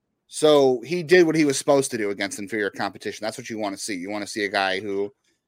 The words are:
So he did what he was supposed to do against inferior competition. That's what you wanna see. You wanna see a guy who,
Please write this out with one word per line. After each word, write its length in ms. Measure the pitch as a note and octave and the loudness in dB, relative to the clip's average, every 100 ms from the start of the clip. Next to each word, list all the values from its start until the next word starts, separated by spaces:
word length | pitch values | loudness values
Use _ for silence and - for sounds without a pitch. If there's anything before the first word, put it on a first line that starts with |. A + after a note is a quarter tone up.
| _ _ _ | _ _ _
So 540 | - D3+ D3 C3+ B2+ A#2 | 0 4 6 6 2 -2
he 160 | F3 | -6
did 240 | D3+ F3+ D#3+ | 4 6 6
what 100 | D#3+ | 4
he 100 | D3 | 2
was 120 | C3+ | 0
supposed 320 | - C#3 C3+ | 2 2 2
to 60 | A2+ | -2
do 140 | G2+ | -4
against 260 | G2+ G2+ G2 | -4 -6 -6
inferior 320 | G2+ A2 G2 | -6 -4 -4
competition. 560 | - G2+ - G#2+ - A2 | -4 -6 -6 -10 -8 -10
That's 120 | A#2+ | -10
what 120 | A#2 | -10
you 80 | G#2+ | -8
wanna 200 | G2+ G2 | -6 -6
see. 180 | - F#2 | -8 -8
You 160 | F#2 | -8
wanna 160 | G#2 G2 | -8 -8
see 180 | A2 G2+ | -4 -2
a 40 | |
guy 300 | G2+ F#2+ F#2+ | 0 0 -2
who, 320 | G2+ G2 G2+ - _ _ | -4 -4 -6 -10 _ _